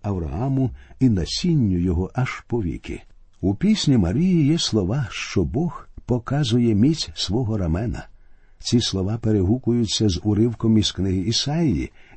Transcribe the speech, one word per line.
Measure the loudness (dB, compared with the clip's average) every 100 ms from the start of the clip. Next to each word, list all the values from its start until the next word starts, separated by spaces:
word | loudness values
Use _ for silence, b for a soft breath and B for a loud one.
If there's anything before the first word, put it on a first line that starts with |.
Аврааму | -6 -4 -4 -4 -2 -2 -2 -6 b b
і | 2
насінню | 2 0 -2 0 2 2 2
його | 0 0 -2
аж | -4 -6 -6 -6
по | -4
віки". | -4 -6 -10 -14 -14 -20 -20 -4
У | -2 0
пісні | 2 2 4 4
Марії | 4 2 2 2 2
є | 0
слова, | 0 0 0 -2 -4
що | -8 -6 -2
Бог | -2 -2 -4 -6 -16 -12 -4
показує | -4 -2 -2 0 2 4 4
міць | 4 2 -4 -8
свого | -4 -2 -2 -2
рамена. | -2 -2 -4 -8 -12 -20 -20 -20 -20 -16
Ці | 0 0
слова | 2 -2 -2 -2
перегукуються | 0 2 2 2 2 0 0 0 0
з | 2
уривком | 0 2 2 0 2 4
із | 2
книги | -2 -2 -2
Ісаїї, | -2 -2 -2 0 0 0 -4 b b